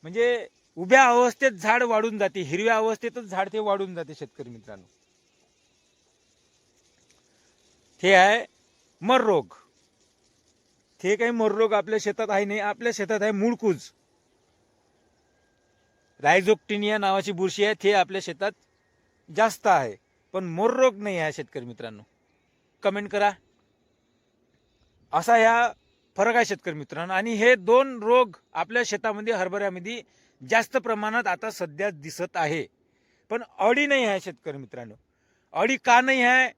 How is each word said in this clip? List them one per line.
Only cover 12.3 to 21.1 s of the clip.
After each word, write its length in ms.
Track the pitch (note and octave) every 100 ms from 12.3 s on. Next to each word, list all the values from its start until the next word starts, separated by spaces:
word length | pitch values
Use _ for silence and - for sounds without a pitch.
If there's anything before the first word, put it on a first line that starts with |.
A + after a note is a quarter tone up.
| G3 G3+
नाही, 140 | G#3
आपल्या 320 | G3+ G3+ A#3 A3
शेतात 260 | F#3+ A3
आहे 100 | G#3
मुळकूज. 580 | G#3 A3 A#3+ A3 D#3 - _ _ _ _ _ _ _ _ _ _ _ _ _ _ _ _ _ _ _ _ _ _ _
रायझोक्टिनिया 800 | C#3 F3+ F#3 A3 _ G#3 G#3 G#3+
नावाची 340 | G3 G3 G3
बुरशी 340 | F3+ F#3 E3+ G3+
आहे, 80 | G#3+
ते 100 | G3
आपल्या 280 | G#3 F#3 F#3+
शेतात 300 | F3+ E3 G3 G3 _ _ _ _ _ _ _ D#3
जास्त 320 | A3 - A3
आहे, 280 | F3 B2+ G2 _ _ _
पण 100 | F#3+
मोर 280 | F#3 E3 A3
रोग 240 | C4 C4 G3+
नाही 220 | G#3